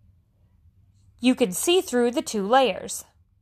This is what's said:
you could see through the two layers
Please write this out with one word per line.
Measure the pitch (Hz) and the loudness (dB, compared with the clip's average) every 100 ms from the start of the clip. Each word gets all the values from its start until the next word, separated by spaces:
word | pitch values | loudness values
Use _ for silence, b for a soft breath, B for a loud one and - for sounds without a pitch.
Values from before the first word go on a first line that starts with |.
| _ _ _ _ _ _ _ _ _ _ _ _ | _ _ _ _ _ _ _ _ _ _ _ _
you | 247 | 0
could | 254 226 | 2 0
see | 180 - 359 | 0 0 0
through | 359 247 240 | 0 0 0
the | 247 | 0
two | - 220 196 | -4 -6 2
layers | 254 254 180 - - - _ _ _ | 2 2 -2 -10 -14 -16 _ _ _